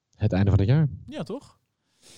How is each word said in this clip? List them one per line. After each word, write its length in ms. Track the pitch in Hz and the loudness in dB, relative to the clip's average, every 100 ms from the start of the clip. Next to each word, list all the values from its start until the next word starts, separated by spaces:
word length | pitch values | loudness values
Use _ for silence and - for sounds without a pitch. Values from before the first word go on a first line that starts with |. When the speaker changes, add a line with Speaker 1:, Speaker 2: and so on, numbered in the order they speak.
| _ - | _ -4
Speaker 1:
het 180 | 107 | -2
einde 160 | 92 98 | 0 2
van 100 | 92 | 2
het 80 | 98 | 4
jaar. 200 | 151 147 - - | 2 2 -4 -14
Speaker 2:
Ja, 160 | 294 | -12
toch? 360 | 165 262 - _ _ _ _ _ - | -10 -10 -14 _ _ _ _ _ -20